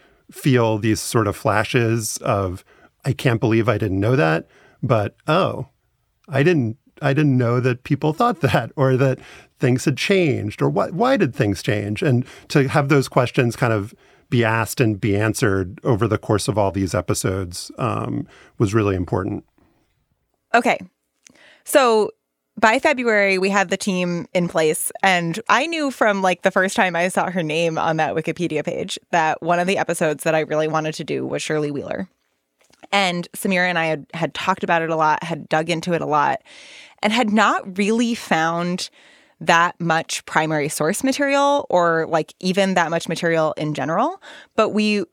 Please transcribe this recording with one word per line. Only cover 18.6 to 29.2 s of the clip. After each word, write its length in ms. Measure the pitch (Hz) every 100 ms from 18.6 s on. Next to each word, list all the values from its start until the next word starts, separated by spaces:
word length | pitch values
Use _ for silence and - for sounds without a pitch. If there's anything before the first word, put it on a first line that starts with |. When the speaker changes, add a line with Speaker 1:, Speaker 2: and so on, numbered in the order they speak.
| 101
Speaker 1:
really 220 | 110 101 92
important. 480 | 90 98 101 101 - _ _ _ _ _ _ _ _ _ -
Speaker 2:
Okay. 260 | 233 247 - 180 _ _ _ - _ - _
So 460 | - 294 247 220 202 - _ _ _ -
by 220 | 220 247
February, 580 | 320 254 240 208 196 185
we 120 | 190
had 180 | 196 180
the 80 | 190
team 500 | 214 185 175 175 -
in 140 | 185 175
place. 420 | 165 156 160 - -
And 360 | 196 175 170 170 -
I 180 | 226 320
knew 260 | 330 277
from, 300 | - 226 196
like, 200 | 190 180
the 80 | 190
first 240 | 190 190
time 220 | - 185 170
I 100 | 180
saw 220 | 196 175
her 120 | 180
name 360 | 156 156 170 156
on 200 | - 160
that 180 | 156 170
Wikipedia 480 | 160 156 170 151
page 340 | 156 - 190 - -
that 280 | 175